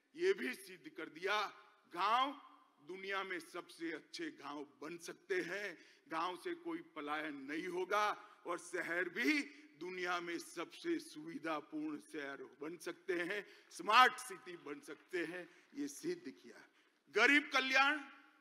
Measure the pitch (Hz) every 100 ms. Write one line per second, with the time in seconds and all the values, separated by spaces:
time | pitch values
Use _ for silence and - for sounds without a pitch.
0 | _ 151 180 202 254 247 - 180 147 151
1 | 156 151 190 208 196 - - _ _ 175
2 | 196 240 269 277 - - _ _ 147 185
3 | 190 196 190 180 151 175 170 - 165 156
4 | - - 165 127 139 147 143 - 147 170
5 | - 165 - 185 156 190 302 156 - -
6 | - 165 175 180 180 170 170 170 165 -
7 | 147 151 156 143 135 156 180 175 180 208
8 | 208 175 - - - 175 - 175 156 170
9 | 180 175 254 302 262 - - - 180 185
10 | 180 180 175 165 160 - 165 - 170 160
11 | 151 156 156 165 160 151 147 156 156 147
12 | - 156 139 139 127 - 151 170 175 165
13 | - 175 175 208 185 - - - 180 220
14 | 254 - - 185 180 170 139 147 147 151
15 | - 180 160 180 170 - _ 139 143 -
16 | 160 175 135 - 120 107 - _ _ _
17 | _ 147 247 285 294 269 262 262 277 302
18 | 277 - - _